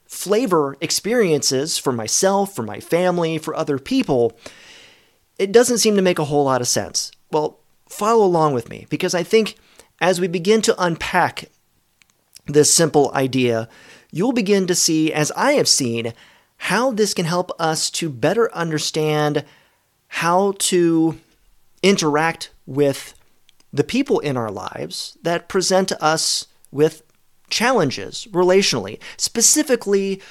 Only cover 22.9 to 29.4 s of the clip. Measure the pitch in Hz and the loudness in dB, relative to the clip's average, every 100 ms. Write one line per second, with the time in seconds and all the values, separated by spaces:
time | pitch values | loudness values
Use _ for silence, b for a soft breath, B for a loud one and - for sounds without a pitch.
22.9 | 135 - - _ _ _ _ _ 135 - | 0 -8 -20 _ _ _ _ _ -4 -2
23.9 | 240 277 208 147 127 110 98 - - 156 | -2 0 0 -2 -4 -4 -8 -10 -10 -10
24.9 | - - - 165 170 - 190 175 185 190 | -10 -14 -8 -4 -4 -2 -2 2 2 0
25.9 | - 156 160 - - - _ _ 139 156 | 0 0 0 -2 -4 -8 _ _ 2 2
26.9 | - _ _ _ _ - - 233 247 143 | 0 _ _ _ _ -8 -2 0 2 0
27.9 | 101 98 - - 175 180 190 196 123 98 | -4 -10 -14 -4 2 4 4 2 -2 -6
28.9 | - B - - 233 | -12 B -8 -6 0